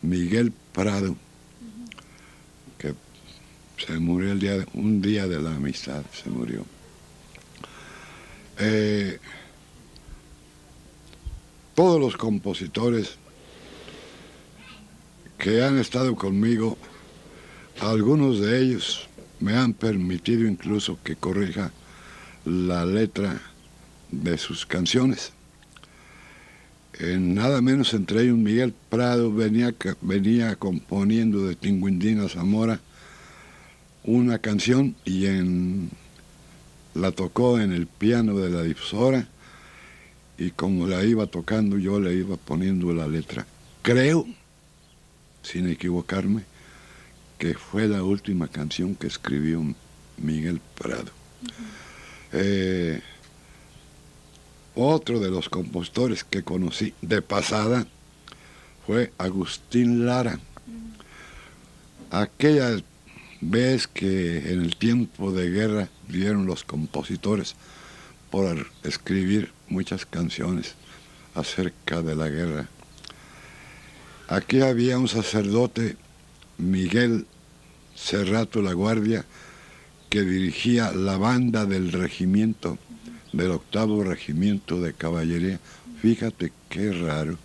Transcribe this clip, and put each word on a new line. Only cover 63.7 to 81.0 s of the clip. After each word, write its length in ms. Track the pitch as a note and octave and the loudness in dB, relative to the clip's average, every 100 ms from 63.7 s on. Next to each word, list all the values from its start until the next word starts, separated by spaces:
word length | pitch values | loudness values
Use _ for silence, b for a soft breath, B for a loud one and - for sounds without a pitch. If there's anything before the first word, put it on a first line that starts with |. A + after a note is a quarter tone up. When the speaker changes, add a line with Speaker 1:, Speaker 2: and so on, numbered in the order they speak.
| C3 - | 2 -2
Speaker 1:
que 640 | - F#2+ F#2+ F2 E2 C#2+ | -4 -2 0 0 -2 -2
en 80 | F2+ | -2
el 140 | E2+ E2+ | -2 0
tiempo 560 | A2+ A#2+ A2+ - G2 | 2 2 0 -4 -4
de 180 | F#2 F2+ | -2 0
guerra 380 | F#2 A2 G#2+ F#2 - - | 0 0 0 -4 -10 -8
dieron 380 | F2 G2+ G#2 F#2+ | -2 0 0 0
los 160 | E2+ | -4
compositores 920 | - D2 D#2 - D2 E2+ G2+ G#2 - - B B B B B B - | -6 -6 -6 -6 -6 -6 -2 -2 -2 -10 B B B B B B -6
por 360 | - F#2+ E2 - - | -2 0 -2 -6 -10
escribir 680 | D#2 - - F#2+ F#2 G#2 - - - | -8 -8 -2 -2 2 0 -2 -10 -6
muchas 360 | F#2 F#2 F#2+ - | -6 -4 -6 -8
canciones 680 | E2+ E2+ - F2 F2+ - - B B B B B | -4 -4 -4 -4 -4 -6 -14 B B B B B
acerca 680 | - D2+ - F#2 - - E2+ | -8 -6 -4 -4 -6 -6 -4
de 120 | D#2+ D#2 | -2 -2
la 120 | D#2 | -4
guerra. 400 | D2 E2+ D2+ - - - - B B B B B B B B B B B B B | -2 -4 -4 -8 -14 -20 -20 B B B B B B B B B B B B B
Aquí 320 | F#2+ - C3 | -4 2 4
había 380 | C3+ A#2+ B2 B2+ | 4 4 2 2
un 100 | B2+ | 0
sacerdote, 880 | A2+ G2+ A2 G2+ G#2+ B2 A#2 A2+ - - - - - - - | 0 0 0 2 2 2 0 -4 -4 -16 -20 -20 -20 -20 -6
Miguel 680 | F2 F#2+ F#2 G#2 A#2+ A2+ - - - - - - - - | -2 0 2 2 2 2 -4 -18 -20 -20 -20 -20 -20 -12
Cerrato 640 | - G2+ F#2+ G#2+ G#2+ A2+ | -4 -2 0 0 0 0
Laguardia, 640 | G2 F2 G2+ A2+ G#2+ A2+ - B B B B B B - - | 0 0 2 2 2 0 -2 B B B B B B -20 -4
que 120 | G#2 | 0
dirigía 720 | F#2+ F#2 F#2 - A#2+ A#2+ A2 | 2 2 0 -2 2 2 2
la 240 | F2 | 0